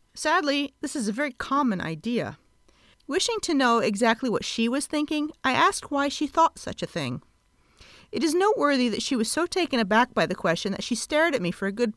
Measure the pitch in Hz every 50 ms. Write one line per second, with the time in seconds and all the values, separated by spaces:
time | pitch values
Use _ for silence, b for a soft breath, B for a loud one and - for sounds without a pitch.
0 | _ _ - - - 302 320 359 302 285 277 285 285 277 _ _ - 285 - 302
1 | 214 208 196 233 294 285 - - - - 269 285 294 247 196 175 - 160 165 151
2 | - 226 247 220 143 101 - - _ _ _ _ _ b b b b b b b
3 | b b 269 370 - - 453 415 - - 330 269 269 240 233 233 - - 208 196
4 | 240 226 226 - - 247 196 - - - - - 226 233 247 285 - - - 294
5 | 302 - 311 302 294 302 - _ - 262 247 - 311 381 392 - - - 294 277
6 | 277 285 - - 311 269 - 330 330 320 - - - - - - 180 - - 175
7 | 143 123 127 - - _ _ _ _ _ _ B B B B B B B B B
8 | B B B 240 269 330 285 359 381 427 427 - 285 285 277 262 247 240 202 -
9 | - - 277 226 226 - - 302 339 349 - 381 349 - - 233 226 180 214 226
10 | 247 - - 220 165 160 180 - - 175 165 170 - 202 196 - - - 240 -
11 | - - 311 294 320 339 277 254 175 170 - - 196 196 196 220 240 214 214